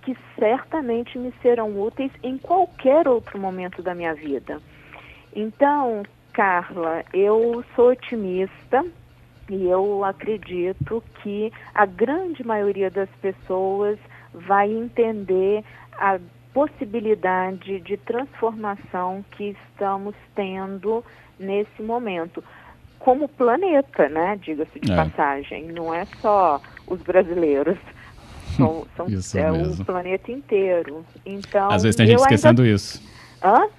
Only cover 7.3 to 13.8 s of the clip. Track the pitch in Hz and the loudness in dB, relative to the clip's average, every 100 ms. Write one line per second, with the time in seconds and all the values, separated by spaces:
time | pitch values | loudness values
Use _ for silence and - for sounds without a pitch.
7.3 | 214 233 233 247 - 240 247 - 233 196 | 4 2 -2 -6 4 4 4 -2 -6 -4
8.3 | 185 190 - - 254 349 - - - - | -4 -4 -8 -2 -2 -2 -8 -20 -20 -20
9.3 | - - 196 180 185 196 202 196 196 - | -20 -10 -4 0 2 2 0 -2 -4 -6
10.3 | 214 175 180 180 190 - 226 - - 208 | -8 -6 -6 -4 -4 -6 -6 -8 -16 -10
11.3 | 202 214 - - - 202 180 226 311 370 | -6 -6 -8 -8 2 2 2 0 0 -4
12.3 | 311 233 214 202 196 190 185 190 - 196 | -8 -4 -2 0 0 -2 -2 -6 -6 -8
13.3 | 185 - 185 190 196 | -8 -6 -2 -2 -2